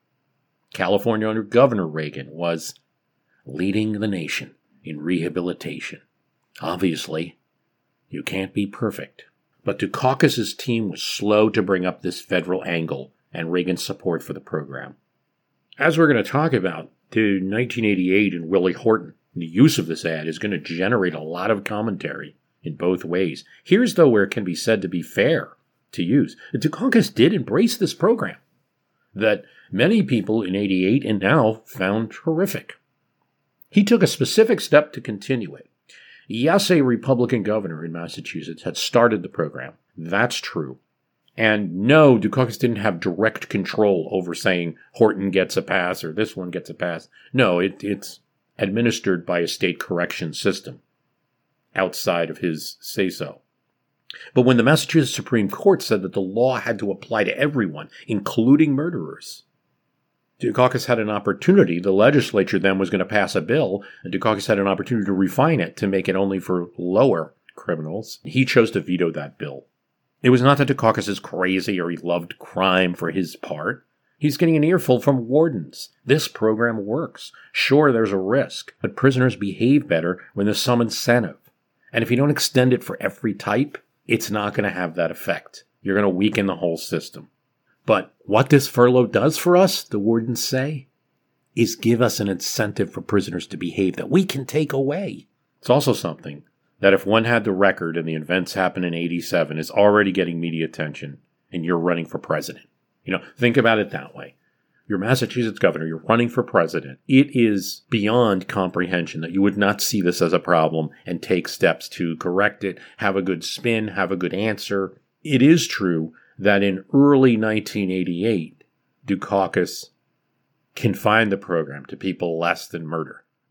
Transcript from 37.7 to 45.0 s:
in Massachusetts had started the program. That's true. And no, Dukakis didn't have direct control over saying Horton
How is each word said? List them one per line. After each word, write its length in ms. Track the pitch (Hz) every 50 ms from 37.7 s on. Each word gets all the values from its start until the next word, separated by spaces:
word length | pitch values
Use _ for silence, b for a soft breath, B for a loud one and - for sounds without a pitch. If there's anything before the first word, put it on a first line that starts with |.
| 82 76 82
in 60 | 82
Massachusetts 720 | 82 85 85 80 - - 78 - - 80 78 85 82 - -
had 120 | 90 85
started 460 | - - - - 120 117 120 113 98
the 80 | 85 -
program. 440 | - - 82 73 - 64 64 - - _ _ _ _
That's 420 | - 82 85 90 101 117 120 - -
true. 420 | - - - 87 76 65 65 - _ _ _ _ _ _ _ _ _ _ _ -
And 440 | 117 110 107 104 104 87 82 92
no, 360 | 101 120 147 160 156 143 123 107
Dukakis 400 | 98 107 - 131 127 113 113 -
didn't 200 | - 120 117 101
have 220 | 101 107 92 82
direct 480 | - 95 85 87 107 110 - - - -
control 640 | - 104 92 - - - 107 101 98 87 78 -
over 220 | 104 95 87 87 82
saying 420 | - - 104 92 87 85 85 80 b b b -
Horton 360 | -